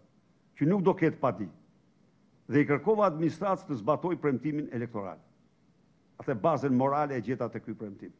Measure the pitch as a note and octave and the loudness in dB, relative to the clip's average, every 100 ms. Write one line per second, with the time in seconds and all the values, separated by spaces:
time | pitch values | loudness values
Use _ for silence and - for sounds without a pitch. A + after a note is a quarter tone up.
0 | _ _ _ _ _ - D3 G3+ F3 D#3+ | _ _ _ _ _ -2 2 4 4 4
1 | D#3+ - C3 G2 F#2+ - _ _ _ _ | 2 2 0 0 -6 -12 _ _ _ _
2 | _ _ _ _ - C3 C#3+ C#3+ F#3 A3 | _ _ _ _ 0 2 2 2 2 2
3 | G3 D3+ E3 - G3 F#3 - C3 G#2 C#3 | 2 2 -2 -2 -2 -2 -4 -4 0 0
4 | E3+ E3+ D3 C3 D3+ D3+ - B2 A#2+ G#2+ | 0 -2 0 0 -2 -4 -4 -6 -6 -6
5 | F#2+ D#2 _ _ _ _ _ _ _ _ | -8 -10 _ _ _ _ _ _ _ _
6 | _ - - A#2 E3 C#3+ C#3 B2 C3+ C#3+ | _ -12 -6 0 2 2 2 4 4 2
7 | D3 C3 G#2 B2+ A#2 A2 - G#2+ G#2 G2 | 0 -2 -4 -4 -4 -6 -10 -10 -10 -12
8 | F#2+ | -16